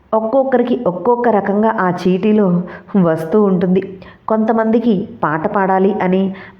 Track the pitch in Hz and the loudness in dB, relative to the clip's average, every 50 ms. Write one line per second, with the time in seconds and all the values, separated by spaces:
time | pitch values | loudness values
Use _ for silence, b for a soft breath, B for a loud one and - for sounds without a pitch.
0 | B - 220 220 220 220 269 269 262 269 254 240 247 233 254 - - 185 175 180 | B -4 -2 -2 -2 0 0 0 0 2 2 0 2 0 0 -2 -2 -2 -4 -2
1 | 170 170 240 240 240 233 214 196 196 202 196 208 220 226 220 220 185 180 175 180 | 0 0 0 2 2 2 2 2 0 0 0 0 0 0 0 0 0 -2 -2 0
2 | - 185 185 185 214 214 214 214 202 180 175 175 180 B B B B B - 202 | 0 0 0 0 2 2 2 2 2 2 2 0 -2 B B B B B 0 2
3 | 175 165 160 160 160 160 - 214 208 196 185 175 190 180 180 190 - - - - | 2 2 2 0 -2 0 0 2 2 2 2 0 0 0 0 0 -2 -4 -12 -16
4 | B B B B B - 220 220 214 226 233 226 220 220 220 240 240 240 202 175 | B B B B B -4 -2 0 0 0 0 0 0 2 0 2 2 2 0 0
5 | - - - - - 151 151 160 - 202 - 202 190 190 190 190 190 196 - - | -2 -6 -8 -4 -2 -2 -2 -2 -2 -2 -2 0 0 0 2 2 2 0 0 0
6 | 185 185 185 190 190 190 196 B B B B | 0 0 0 0 0 -2 -4 B B B B